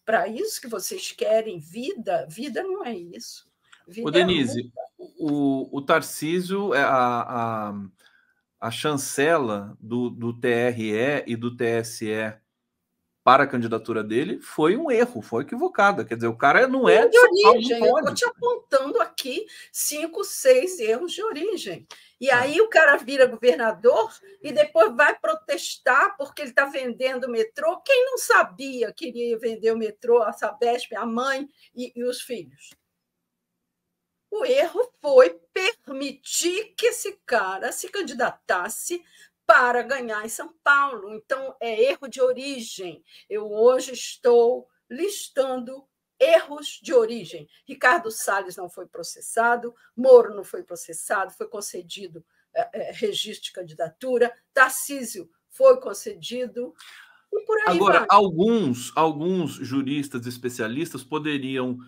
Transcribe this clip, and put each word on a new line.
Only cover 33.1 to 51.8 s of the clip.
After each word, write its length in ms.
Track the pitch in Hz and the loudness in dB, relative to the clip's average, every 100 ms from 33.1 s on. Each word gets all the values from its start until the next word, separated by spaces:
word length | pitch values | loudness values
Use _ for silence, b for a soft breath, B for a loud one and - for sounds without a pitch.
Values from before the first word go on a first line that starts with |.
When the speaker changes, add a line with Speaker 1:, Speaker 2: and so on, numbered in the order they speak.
| _ _ _ _ _ _ _ _ _ _ _ _ | _ _ _ _ _ _ _ _ _ _ _ _
Speaker 1:
O 140 | 427 | -4
erro 420 | - 269 339 381 494 _ | 0 2 2 0 -4 _
foi 400 | 294 262 170 - _ | 6 8 8 4 _
permitir 1200 | 381 381 466 - 269 277 277 - - 339 370 440 - | -2 -2 -4 -10 -8 -8 -10 -8 -4 -2 -4 -8 -2
que 120 | 453 | -2
esse 300 | 480 403 - | -2 -8 -12
cara 480 | - 233 190 190 233 | -4 -2 -2 -4 -8
se 160 | - - | -8 -8
candidatasse 1120 | 403 294 254 220 - - 185 185 - - 349 b b b _ - | -8 -8 -4 -4 -4 -4 -2 -2 -8 -8 -10 b b b _ 4
para 360 | 294 247 240 | 6 6 0
ganhar 420 | 233 269 240 214 | -2 -6 -6 -8
em 40 | 226 | -8
São 240 | - 320 _ | -12 -14 _
Paulo. 480 | 285 285 277 226 196 | 2 2 2 -6 -12
Então, 420 | 214 - 269 269 - | -16 -8 -8 -8 -10
é 220 | 233 220 | -6 0
erro 260 | 262 - 269 | 0 0 -8
de 100 | 254 | -2
origem. 840 | 254 247 277 262 226 - 180 151 b b b | -2 -2 -6 -10 -12 -12 -14 -14 b b b
Eu 240 | 208 208 | -10 -6
hoje 400 | 208 240 262 262 | 4 4 4 -2
estou 760 | 247 - - 240 240 233 254 - _ _ | -10 -12 -2 4 4 4 0 -8 _ _
listando 960 | 247 403 - - 277 262 254 240 269 _ _ _ _ | -8 -8 -8 -8 -4 -4 -4 -10 -16 _ _ _ _
erros 640 | 277 330 285 294 294 - | 4 4 2 -8 -12 -14
de 120 | 208 | 2
origem. 520 | 247 220 233 165 165 151 b - | 2 2 -2 -12 -16 -18 b -20
Ricardo 420 | - 254 240 220 | 0 2 2 0
Salles 460 | 220 - 202 185 185 | -6 -4 -4 -4 -12
não 140 | 175 | -14
foi 160 | - 175 | -14 -16
processado, 880 | 170 165 - - 233 233 233 233 b b | -14 -14 -14 -6 0 2 0 -2 b b
Moro 400 | - 262 247 202 | 0 10 10 10
não 100 | 202 | -2
foi 180 | 180 185 | -12 -12
processado, 680 | 175 175 - 165 - 202 185 | -12 -14 -14 -14 -4 -4 -4
foi 120 | - 214 | -8 -12
concedido, 800 | 214 202 190 | -10 -12 -12